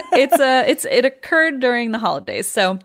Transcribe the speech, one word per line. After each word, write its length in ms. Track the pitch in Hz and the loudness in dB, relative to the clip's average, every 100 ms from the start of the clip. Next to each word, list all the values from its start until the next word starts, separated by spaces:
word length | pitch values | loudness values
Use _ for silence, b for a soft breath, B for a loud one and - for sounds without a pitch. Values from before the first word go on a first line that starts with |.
| - | 0
it's, 260 | 285 269 320 | 2 2 2
uh, 260 | 269 262 - | 2 2 2
it's, 180 | - | 0
it 200 | - 240 | 0 0
occurred 560 | 269 - - 330 320 269 | 0 -2 -2 0 0 0
during 320 | 254 240 233 | -2 0 -2
the 60 | 220 | -4
holidays. 480 | 214 143 - 104 - | -4 -4 -6 -6 -4
So 300 | - 185 190 | 0 0 -2